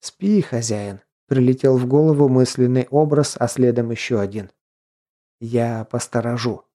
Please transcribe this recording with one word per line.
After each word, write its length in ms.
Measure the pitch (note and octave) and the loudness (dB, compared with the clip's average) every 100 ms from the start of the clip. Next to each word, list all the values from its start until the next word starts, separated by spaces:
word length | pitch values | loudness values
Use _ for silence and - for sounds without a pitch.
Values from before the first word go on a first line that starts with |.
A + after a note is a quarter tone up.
"Спи, 420 | - _ G3 G#3 | -18 _ 0 0
хозяин", 580 | D#3+ A#2+ A#2 G#2 G2+ G2 _ _ _ | 0 -4 -4 -6 -8 -12 _ _ _
прилетел 500 | C3 B2+ C3 C#3 C3 | 0 2 2 2 2
в 100 | B2 | 2
голову 420 | C#3+ D#3 D3 C#3+ | 2 4 4 4
мысленный 580 | B2+ B2+ - B2 B2+ B2 | 4 2 2 0 2 0
образ, 460 | C#3+ D3+ D3 C#3+ - | 0 2 2 0 -2
а 100 | A#2+ | -4
следом 420 | - B2 A#2 A#2 | 2 2 2 -2
еще 300 | A2+ - A#2 | -6 -4 -2
один. 300 | G2+ G#2+ F#2+ _ _ _ _ _ _ _ _ _ | -2 -6 -12 _ _ _ _ _ _ _ _ _
"Я 440 | A2+ A#2+ A#2 A2+ | -4 -2 -2 -4
посторожу". 800 | A2 - - A#2+ A#2 A#2+ A#2+ F#2+ _ | -6 -8 -4 -4 -4 -4 -6 -6 _